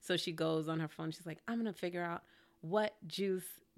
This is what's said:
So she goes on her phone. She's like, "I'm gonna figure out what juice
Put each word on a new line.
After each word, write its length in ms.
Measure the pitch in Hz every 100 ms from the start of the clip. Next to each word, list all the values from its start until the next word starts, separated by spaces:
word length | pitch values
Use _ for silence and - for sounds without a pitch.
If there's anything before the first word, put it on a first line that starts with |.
So 160 | - 175
she 140 | -
goes 360 | 160 160 160 156
on 100 | 160
her 80 | 156
phone. 240 | - 160
She's 140 | 160 170
like, 160 | 156 -
"I'm 100 | 233
gonna 160 | 226
figure 300 | 180 175 180
out 200 | 175 170 - - - _
what 340 | 160 202 208 - 160
juice 380 | 165 196 185 170 - _